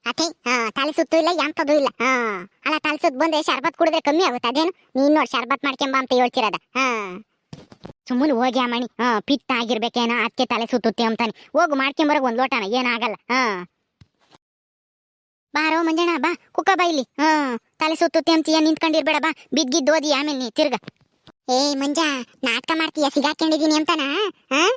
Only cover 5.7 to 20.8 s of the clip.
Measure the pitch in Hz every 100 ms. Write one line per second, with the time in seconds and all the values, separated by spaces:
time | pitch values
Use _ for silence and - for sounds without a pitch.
5.7 | 262 277 269 254 247 247 262 214 185 _
6.7 | 247 262 226 196 180 - _ _ - -
7.7 | - - - - 247 302 233 254 240 247
8.7 | 240 240 - 247 214 - 277 - 247 233
9.7 | 220 233 247 233 240 226 - 254 226 233
10.7 | 240 233 202 226 220 233 - - 294 339
11.7 | 277 269 269 302 302 254 226 262 247 196
12.7 | 247 247 233 233 196 - 254 247 185 180
13.7 | _ _ _ _ _ _ _ _ _ _
14.7 | _ _ _ _ _ _ _ _ 285 311
15.7 | 320 330 320 349 320 302 339 _ - 330
16.7 | 359 349 311 240 - 311 311 277 233 _
17.7 | _ 311 320 339 330 311 320 320 311 311
18.7 | 311 320 311 285 302 320 - - 262 269
19.7 | 320 277 320 294 269 302 269 247 - 294
20.7 | 226